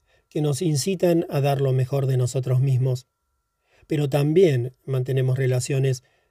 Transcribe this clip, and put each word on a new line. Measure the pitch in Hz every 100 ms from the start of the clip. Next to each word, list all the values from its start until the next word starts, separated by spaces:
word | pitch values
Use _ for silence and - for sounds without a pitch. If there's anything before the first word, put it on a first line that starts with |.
| _ _ _
que | 165
nos | 151 135
incitan | 180 147 190 185 180 170 -
a | 147
dar | 139 139
lo | 139
mejor | 131 131 139 131
de | 127
nosotros | 123 135 127 127
mismos, | 139 127 131 127 - _ _ _ _ _ _ _ -
pero | 156 147
también | 147 147 160 185 131 123 -
mantenemos | - 131 127 131 131 131
relaciones | 131 127 - 135 135 127 - _ _